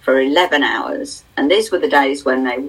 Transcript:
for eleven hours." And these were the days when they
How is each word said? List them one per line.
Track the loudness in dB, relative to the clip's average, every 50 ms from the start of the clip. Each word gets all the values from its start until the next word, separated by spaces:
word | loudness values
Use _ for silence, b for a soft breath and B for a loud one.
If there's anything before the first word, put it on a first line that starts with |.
for | -2 0 2 2
eleven | 2 2 2 2 2 2 2 0 0
hours." | 0 -2 -4 -4 -6 -6 -8 -8 -10 -14 -18 -20 _ _ -2
And | 2 2
these | 4 2 2 0
were | -2 -2
the | 0 2
days | 2 2 2 2 0 -2 -2
when | -2 0 0 0
they | -2 -4 -4 -8